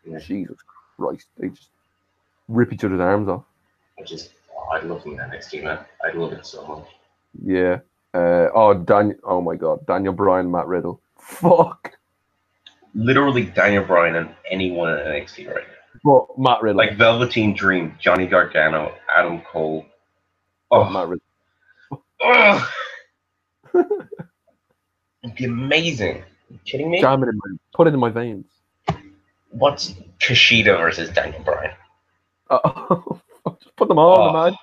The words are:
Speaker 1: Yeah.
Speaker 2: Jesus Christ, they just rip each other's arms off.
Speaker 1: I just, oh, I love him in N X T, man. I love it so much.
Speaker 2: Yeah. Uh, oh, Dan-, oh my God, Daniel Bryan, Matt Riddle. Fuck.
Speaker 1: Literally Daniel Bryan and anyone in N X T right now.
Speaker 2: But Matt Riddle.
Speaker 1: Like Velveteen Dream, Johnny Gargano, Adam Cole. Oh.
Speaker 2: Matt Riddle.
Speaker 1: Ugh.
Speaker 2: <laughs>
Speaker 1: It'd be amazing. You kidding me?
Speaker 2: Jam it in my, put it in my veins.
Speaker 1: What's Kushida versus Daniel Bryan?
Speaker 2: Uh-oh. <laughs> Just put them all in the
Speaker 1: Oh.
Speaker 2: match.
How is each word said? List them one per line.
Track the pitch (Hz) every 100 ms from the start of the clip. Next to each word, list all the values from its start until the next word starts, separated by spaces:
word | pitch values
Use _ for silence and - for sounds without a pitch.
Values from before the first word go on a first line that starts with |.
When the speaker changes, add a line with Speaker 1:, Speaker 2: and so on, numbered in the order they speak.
Speaker 1:
Yeah. | 82 80
Speaker 2:
Jesus | 80 95 87 - _ _ _ -
Christ, | - - _ -
they | 92
just | - _ _ _ _ _ _ _ _ -
rip | 113 120
each | 104
other's | 104 95
arms | 90 104 98
off. | 90 _ _ _ _ _ -
Speaker 1:
I |
just, | - 82 - _ _ 71
oh, | 73
I | 80
love | 82 85
him | 76
in | 69
N | 64
X | 76 -
T, | 76
man. | 76 71 - _
I | 82 82
love | 82
it | - -
so | - -
much. | 76 - _ _ _ _ -
Speaker 2:
Yeah. | 95 92 92 90 _ _ _
Uh, | 90 87 87 85
oh, | 110 107
Dan-, | 98 85 104 104 -
oh | - 90
my | 87 82
God, | 80 76 -
Daniel | 92 98
Bryan, | 92 98 92 90
Matt | 87 76
Riddle. | 90 82 87 _ _
Fuck. | - - 170 170 - - - _ _ _ _ _ _ _ - _ _
Speaker 1:
Literally | 107 117 135 139 123 98
Daniel | - 98 101
Bryan | 95 90 85
and | 82 80 - -
anyone | 92 92 87 85
in | 76
N | 76
X | 73 -
T | - -
right | -
now. | - - _ -
Speaker 2:
But | 151 131 - -
Matt | 131 113
Riddle. | 110 98
Speaker 1:
Like | - 104
Velveteen | 113 117 123 117 107
Dream, | 95 95 92 82 -
Johnny | 92 90 92
Gargano, | 92 87 80 78 78 76 - -
Adam | 85 87 85
Cole. | - 85 78 78 - _ _ _ _ _ _ _ _
Oh. | 120 101
Speaker 2:
Matt | 98 85
Riddle. | 87 _ _ _ _ _ _ _ - _ _
Speaker 1:
Ugh. | - 247 208 - - - - - _ _ _ _ _ _ _
Speaker 2:
<laughs> | 359 - 415 - - - _ _ _ _ _ _ _ _ _
Speaker 1:
It'd | - 113
be |
amazing. | 123 117 135 151 170 120 92 - - _ _
You | -
kidding | - 135 156
me? | 175
Speaker 2:
Jam | 131 135
it | 123
in | 107
my, | - 90 _
put | - 170
it |
in | 139
my | 120
veins. | 113 120 98 - _ _ _ - - - _ _ _ _
Speaker 1:
What's | 117 139 143 - - - _
Kushida | - 120 - 117 104 90
versus | 82 82 82
Daniel | - 78 76
Bryan? | 78 71 73 - _ _ _ _ _ _ _
Speaker 2:
Uh-oh. | 127 160 - - 175 - - _ _ -
<laughs> | -
Just | _ -
put | 320
them | 156
all | 165 185 98
in |
the | 160
Speaker 1:
Oh. | 170
Speaker 2:
match. | 196